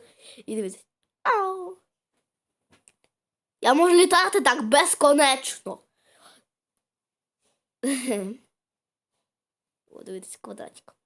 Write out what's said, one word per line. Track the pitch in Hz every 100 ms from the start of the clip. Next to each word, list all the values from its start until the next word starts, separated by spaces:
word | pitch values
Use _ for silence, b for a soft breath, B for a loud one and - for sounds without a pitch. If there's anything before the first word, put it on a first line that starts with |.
| B B B B -
І | 220
дивитесь. | 190 220 _ _ _ _
Ау. | - 453 381 381 359 370 _ _ _ _ _ _ _ _ _ _ _ _ _ _ _ _ _ _ -
Я |
можу | 285 349 349
літати | 349 349 370 415
так | 262 277
безконечно. | 220 285 339 - 285 285 277 269 - - 190 - _ _ b b b b _ _ _ _ _ _ _ _ _ _ _ _ _ _
<laughs> | 262 269 254 202 190 254 _ _ _ _ _ _ _ _ _ _ _ _ _ _ _
О, | -
дивіться, | - 190 190 -
квадратик. | 226 202 - - _ _